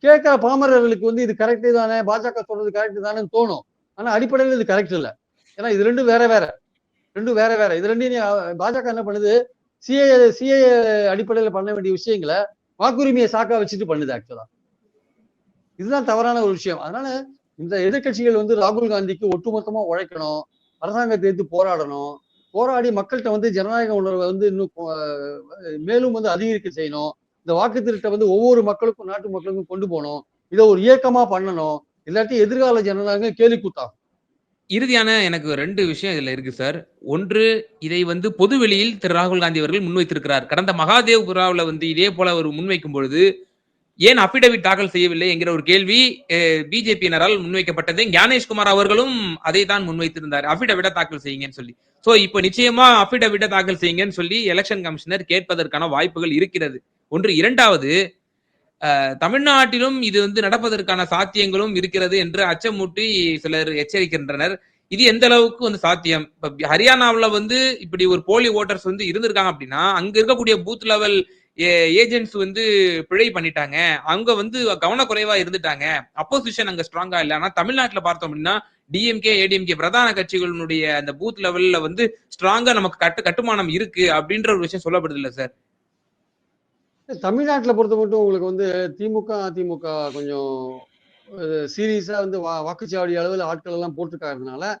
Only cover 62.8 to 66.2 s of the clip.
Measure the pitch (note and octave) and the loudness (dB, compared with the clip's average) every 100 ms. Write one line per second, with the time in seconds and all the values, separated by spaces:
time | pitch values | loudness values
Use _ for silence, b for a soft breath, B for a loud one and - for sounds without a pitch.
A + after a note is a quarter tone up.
62.8 | F#3 G3 A3 G3 E3+ D#3 D#3+ D#3 D#3+ D3+ | -6 -4 -2 -2 -2 -2 -4 -4 -2 -4
63.8 | D3 G3 E3+ D#3+ C#3+ C#3 E3+ F#3+ _ _ | -4 -2 -2 -4 -6 -4 -4 -6 _ _
64.8 | _ G3 B3 A3+ A#3+ A#3+ A#3 A#3 A#3 G3 | _ 4 4 6 6 6 4 0 -4 -2
65.8 | E3+ F3 E3+ D#3 | 0 0 0 -2